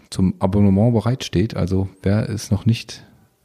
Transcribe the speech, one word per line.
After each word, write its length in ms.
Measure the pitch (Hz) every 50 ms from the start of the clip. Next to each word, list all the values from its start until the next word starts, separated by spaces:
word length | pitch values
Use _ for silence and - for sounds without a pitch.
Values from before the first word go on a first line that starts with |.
| - -
zum 240 | - - 95 90 - -
Abonnement 540 | - 95 95 104 101 101 95 95 110 120 120
bereitsteht. 640 | 110 - 117 127 - - - - 85 101 113 -
Also 320 | - 95 90 95 92 95 92 - _ -
wer 260 | 95 101 107 - -
es 220 | 104 107 - -
noch 160 | 104 98 -
nicht 400 | 113 117 - - - - - - - _ _ _ _ _ _ _